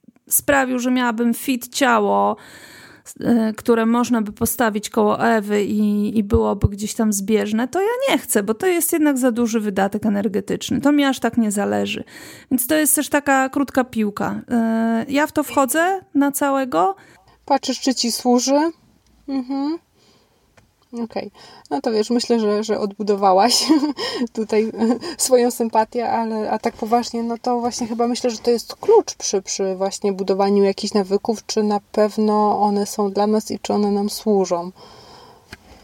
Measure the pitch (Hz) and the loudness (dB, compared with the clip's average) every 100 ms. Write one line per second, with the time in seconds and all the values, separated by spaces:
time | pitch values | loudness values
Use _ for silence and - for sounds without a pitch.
0 | _ _ - - - 285 254 254 247 254 | _ _ -4 -2 2 2 2 -2 0 0
1 | 247 220 240 233 - 254 - - 262 226 | 0 0 0 0 -2 -4 -4 2 4 4
2 | 202 202 202 214 - - - - - - | 2 2 2 -2 -10 -20 -20 -20 -20 -20
3 | - - - 240 220 214 - 226 226 240 | -20 -6 0 2 2 0 2 2 2 2
4 | 240 240 208 208 226 - 226 208 - - | 2 0 -2 -4 -4 0 -2 -2 -4 0
5 | 208 208 233 226 202 208 202 208 214 208 | 2 2 2 0 0 -2 0 0 0 0
6 | 208 214 202 226 214 208 196 196 208 - | 0 -2 0 2 2 0 0 -2 -6 -2
7 | 220 202 196 214 208 214 254 349 403 494 | 0 0 0 0 0 -2 -2 0 0 0
8 | 539 320 - 214 202 226 370 339 - 339 | 0 0 0 -2 0 0 0 0 0 2
9 | 302 269 254 226 240 226 208 196 196 214 | 2 2 0 2 0 0 -2 0 0 0
10 | 220 202 202 196 190 180 - - 285 294 | -2 0 0 -2 -4 -6 -4 0 2 4
11 | 277 254 233 240 214 202 202 208 202 208 | 2 0 0 0 0 0 -2 -2 -2 -6
12 | - - - - - 254 - 311 302 - | -10 -18 -20 -20 -4 -4 0 2 2 0
13 | 277 294 277 269 262 277 277 - 247 226 | 0 0 2 2 2 -2 -2 0 0 0
14 | 214 202 208 208 - 233 226 226 226 226 | -2 -2 -4 -6 -2 -2 0 0 0 0
15 | 226 277 302 - 294 - 277 311 339 381 | 0 0 0 0 -2 0 0 2 0 -2
16 | 370 277 277 277 285 277 262 311 370 392 | -2 0 0 0 0 0 0 0 0 -2
17 | - - _ _ - 269 - 247 - 247 | -10 -20 _ _ -2 0 0 -4 -2 -2
18 | 240 - 247 247 240 277 330 - _ _ | -2 -2 2 2 2 2 0 -4 _ _
19 | _ _ - 269 247 269 285 339 _ _ | _ _ -8 -8 -4 -4 -4 -6 _ _
20 | _ _ _ _ _ _ _ _ _ 240 | _ _ _ _ _ _ _ _ _ -10
21 | 226 196 202 - - - - 277 247 220 | -8 -8 -10 -14 -20 -20 -8 -6 -2 -2
22 | 220 240 - 233 208 208 220 208 208 202 | 0 0 0 0 0 0 -2 -2 -4 -4
23 | 208 202 196 185 226 - - 302 285 277 | -2 2 4 4 4 2 4 2 2 -2
24 | 466 440 240 - 214 214 220 - 226 247 | -6 -4 -4 -4 -2 0 0 0 0 0
25 | 339 302 - 254 240 - 226 220 220 247 | -4 -6 2 4 4 0 0 0 0 -2
26 | 226 220 226 220 214 214 226 - 220 240 | -2 -2 -2 -4 -4 -4 -4 -4 0 0
27 | 233 233 233 233 - 240 240 226 226 226 | 0 -4 -6 -4 -2 -2 -2 -4 -4 -2
28 | 240 240 247 220 - 233 - - - 440 | -2 0 -2 -2 0 0 -2 -4 4 4
29 | - - - 196 - - 196 185 190 - | 4 -2 -4 -4 -4 -6 -4 -4 -4 -4
30 | 208 190 196 196 202 202 196 196 208 214 | -4 -2 -2 0 2 4 2 0 -2 -2
31 | 190 202 - 214 - - 208 208 - - | 0 0 -2 -6 -4 -2 0 -2 -2 0
32 | 214 202 214 214 208 190 208 202 202 - | 0 2 2 2 2 2 2 0 -2 -2
33 | 202 196 208 214 - 202 - 202 208 202 | -2 0 0 0 -2 -6 -2 0 0 0
34 | 208 - 220 202 180 175 175 - - - | -2 -4 0 2 2 -2 -4 -12 -20 -20
35 | - - - - _ - - - | -20 -20 -20 -20 _ -20 -20 -20